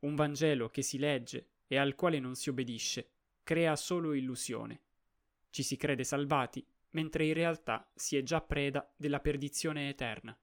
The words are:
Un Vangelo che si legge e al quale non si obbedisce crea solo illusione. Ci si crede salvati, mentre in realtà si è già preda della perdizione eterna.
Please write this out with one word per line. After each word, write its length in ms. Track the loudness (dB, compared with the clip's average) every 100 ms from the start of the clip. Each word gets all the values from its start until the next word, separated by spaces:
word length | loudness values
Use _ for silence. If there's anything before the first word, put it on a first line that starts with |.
Un 140 | -2
Vangelo 560 | 2 2 4 4 4 0
che 120 | -2
si 160 | -2 0
legge 520 | 2 0 -2 -10 -12 _ _
e 100 | 2
al 180 | 2
quale 240 | 2 2 2
non 160 | 0
si 140 | -4 -4
obbedisce 640 | -2 -2 -4 -4 -4 -8 _ _ _
crea 340 | -2 2 4 2
solo 360 | 0 0 0
illusione. 720 | 0 -2 -4 -4 -6 -6 -12 _ _ _ _ _ _ _
Ci 120 | -6
si 140 | -4 -2
crede 280 | 0 0
salvati, 600 | 0 0 2 2 2 -4 -14 _ _
mentre 360 | -4 -2 2 2
in 80 |
realtà 560 | 4 2 0 -2 -4 -4
si 220 | _ 0 0
è 60 |
già 180 | 2 0
preda 520 | 0 0 0 -2 -6 _
della 240 | -2 0
perdizione 680 | 0 0 -2 -2 -2 -2 -4
eterna. 480 | -2 -4 -4 -10 -18